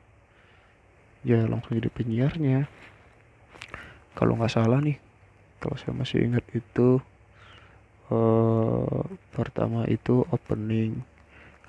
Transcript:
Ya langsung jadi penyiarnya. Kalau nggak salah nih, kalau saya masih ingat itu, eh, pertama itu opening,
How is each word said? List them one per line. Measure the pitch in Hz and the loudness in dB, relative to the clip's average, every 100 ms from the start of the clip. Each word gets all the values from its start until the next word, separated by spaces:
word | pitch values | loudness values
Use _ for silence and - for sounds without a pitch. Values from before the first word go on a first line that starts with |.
| _ _ _ _ _ _ _ _ _ _ _ _ | _ _ _ _ _ _ _ _ _ _ _ _
Ya | 127 117 113 | 0 2 2
langsung | 113 - 113 | -2 -4 -4
jadi | 117 | -4
penyiarnya. | - 117 113 139 165 143 131 143 - - - - _ _ _ - - - - - - - | -4 -4 0 -2 0 0 0 -2 -8 -20 -20 -20 _ _ _ -20 -20 -18 -18 -18 -20 -20
Kalau | - 113 113 | -2 0 0
nggak | 117 | 0
salah | 117 113 131 | 0 2 2
nih, | 147 143 - _ - _ _ _ | 0 -4 -10 _ -20 _ _ _
kalau | - 131 | -8 -8
saya | - 120 | -8 -6
masih | 127 - | -2 0
ingat | 117 120 - | 0 0 -2
itu, | 117 - - 123 127 - _ _ - - - - - _ _ - | -8 -4 2 4 4 0 _ _ -20 -20 -20 -20 -20 _ _ -4
eh, | 113 113 113 113 113 113 120 - - - 190 - | 2 4 4 4 2 0 0 -2 -2 -4 -10 -12
pertama | - - - 113 113 - | -6 -6 -2 -2 -2 -2
itu | 113 - 123 - | -2 0 0 2
opening, | 127 - 110 107 113 110 123 127 - - - - - | -2 -4 -4 -2 -2 -2 -4 -10 -20 -20 -20 -20 -20